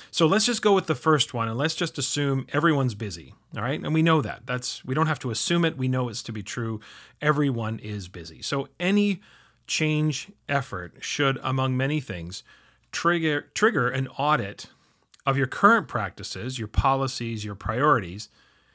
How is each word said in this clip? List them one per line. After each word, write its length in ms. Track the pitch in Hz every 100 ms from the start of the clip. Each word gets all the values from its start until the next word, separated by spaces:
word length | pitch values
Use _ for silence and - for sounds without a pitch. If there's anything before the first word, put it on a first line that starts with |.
| -
So 160 | - 160
let's 180 | 202 214
just 160 | 233
go 140 | 214 196
with 100 | 175
the 80 |
first 400 | 143 160 151 -
one, 140 | 120 113
and 100 | 113
let's 160 | 156
just 240 | - 170 -
assume 480 | 131 147 143 135 -
everyone's 400 | 143 165 147 131
busy, 400 | 107 107 85 67 - _ 117
all 80 |
right? 160 | 113 151
And 120 | 151 156
we 80 |
know 180 | 165 160
that. 240 | 131 - -
That's, 400 | 123 - - -
we 80 |
don't 140 | 135 156
have 120 | 147
to 120 | 127
assume 340 | 110 - 170 165
it. 120 | -
We 100 | 131
know 200 | 127 123
it's 160 | 107
to 80 | -
be 120 | 107
true. 380 | 101 - 113 110 - - - _
Everyone 600 | 151 147 143 117 110 113
is 300 | 107 104 87
busy. 340 | 90 82 82
So 240 | - 143 147 _
any 420 | 180 208 208 190 - - _ _ -
change 640 | - 156 151 151 139 - _ -
effort 500 | 139 127 92 87 -
should, 400 | - - 139 135
among 340 | 135 131 131 127
many 220 | 135 151
things, 440 | 131 90 85 92 - - _ _ _
trigger, 580 | - 170 170 160 147 - -
trigger 340 | 220 202 123
an 180 | 131 135 -
audit 500 | 143 151 101 104 - _ _ _ _ _ -
of 120 | 135
your 100 | 135
current 400 | - 202 226 139
practices, 720 | 117 98 - 98 92 117 127
your 80 | 110
policies, 760 | - 135 135 135 - 117 113
your 120 | 107 101
priorities, 760 | - 113 147 131 90 95 - _ _ _ _